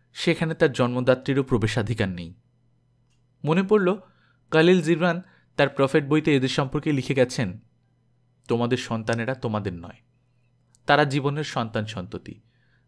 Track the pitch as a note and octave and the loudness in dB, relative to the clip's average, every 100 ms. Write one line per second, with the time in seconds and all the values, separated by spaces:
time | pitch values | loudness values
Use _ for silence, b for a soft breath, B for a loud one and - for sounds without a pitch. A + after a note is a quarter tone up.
0 | _ - - D#3+ D#3+ D#3+ D#3+ B2+ B2 B2 | _ -6 -2 0 -2 2 0 2 0 0
1 | B2+ B2+ - C3+ C3 A#2+ G#2+ A#2+ G#2+ A2+ | 2 2 2 -2 0 0 0 -2 -4 -2
2 | G2 F2 E2+ - _ _ _ _ _ _ | -2 -4 -12 -16 _ _ _ _ _ _
3 | _ _ _ _ C#3+ E3+ F#3+ G#3+ F3+ F#3 | _ _ _ _ -2 0 4 4 4 0
4 | b b b b - D#3 E3+ F#3 D3+ D#3+ | b b b b -2 4 6 4 4 0
5 | F3 E3+ - b b - C#3 - C#3 D#3+ | 0 -2 -8 b b 0 0 2 2 2
6 | C#3 D#3 D3+ C#3 C3 - C3+ D3+ D#3 C#3 | 2 0 4 2 2 -2 -2 -4 -2 -2
7 | B2+ C3 B2 - G2+ F2 _ _ _ _ | -2 0 0 0 -4 -6 _ _ _ _
8 | _ _ _ _ - A#2 A#2+ B2 - A2+ | _ _ _ _ -4 0 2 0 -2 -6
9 | A2 A#2 A2+ C3 A#2+ G#2+ G2 F2 E2 - | -2 -4 -2 -4 -4 -4 -4 -8 -14 -20
10 | _ _ _ _ _ _ _ _ - D3 | _ _ _ _ _ _ _ _ 0 2
11 | D3 C#3+ C#3 C#3+ D3 C#3 A2 A2 G#2+ G2+ | 4 0 -2 -4 -6 -6 -4 -4 -6 -8
12 | F2+ - - - _ _ _ _ | -10 -12 -14 -20 _ _ _ _